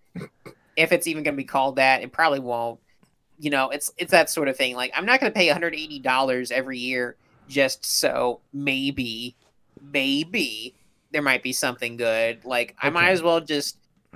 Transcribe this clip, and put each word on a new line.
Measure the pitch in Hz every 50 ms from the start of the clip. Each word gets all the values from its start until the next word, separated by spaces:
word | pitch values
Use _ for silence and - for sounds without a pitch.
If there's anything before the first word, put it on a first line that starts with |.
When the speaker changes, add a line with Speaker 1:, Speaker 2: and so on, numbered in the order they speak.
| _ _ _
Speaker 1:
<laughs> | 175 - - _ _ _ - - _ _ _ _
Speaker 2:
If | - 160 165 185
it's | 170 170 170
even | 160 156 147
gonna | 156 143
be | 139 131
called | - - 139 131 139 131
that, | 135 135 131 131 127 -
it | 120 -
probably | - 165 160 143 139
won't. | 131 123 120 117 117 117 117 - _ _ _ _ _ _ _ _ _ _ _ _
You | 151 151
know, | 143 135 131 131
it's, | 135 147 - - - -
it's | 175 165 -
that | 170 160 160
sort | - 165 147 139
of | 131
thing. | - 135 127 123
Like, | 123 127 127 -
I'm | 139 175
not | 214 247 269
gonna | 285 214 -
pay | 214 180 160
a | 143
hundred | 147 170 170 156
eighty | 156 156 156 151 139
dollars | 127 131 127 131 135 135 127 127 127 120 123
every | 131 131 135 131 123
year | 123 127 131 127 123 120 - - _ _ _ _ _ -
just | 135 139 135 131 - - -
so | - - - - 139 127 127 123 123 117 - _ _ -
maybe, | 139 143 143 135 135 135 139 139 139 127 117 113 113 120 120 - _ _ _ _ _ _ _ _ - 143 143 143
maybe | 143 135 135 139 143 160 165 185 226 165 123 110 107 110 127 - _ _ _ _ _ _ _ -
there | - 147
might | 139 131 123 -
be | 131 127
something | - - 135 123 117 123 120 117
good. | 117 120 117 110 113 113 113 120 113 -
Like, | 123 127 120 120 110 - -
I | 127 139
might | 160 175 170
Speaker 1:
Okay. | 180 190
Speaker 2:
as | 175 160
well | 170 170 165
just | 160 147 156 143 143 - - - _ _ _ _ _ _ -